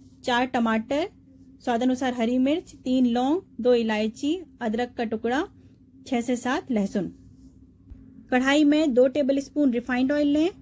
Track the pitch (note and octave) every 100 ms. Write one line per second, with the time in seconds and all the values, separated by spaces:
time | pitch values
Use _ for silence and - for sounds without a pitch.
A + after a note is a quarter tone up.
0 | - - - A#3+ B3+ B3+ A3+ A3 A3 C#4+
1 | F#4+ - - - - - - A#3 B3+ B3+
2 | C4 B3 A3+ B3+ C4 D#4+ F#4+ - B3+ B3+
3 | B3 A#3 B3+ E4+ - - A#3+ A#3+ A3+ G#3+
4 | A3 A3 C#4+ F4 E4+ - A#3+ A3 B3 -
5 | A3+ A3 A#3 B3+ G4 - - - - -
6 | - A#3+ A#3 B3 B3 D4 - A3+ G3 G#3
7 | E3 - - - - - - - - -
8 | - - - B3+ C4 C#4+ D4 D4+ D#4 A#3+
9 | C4 C#4+ C4+ C#4 C#4 D4+ C#4+ A#3 A#3+ B3
10 | C4 D4 D4 C#4+ E4 G#4+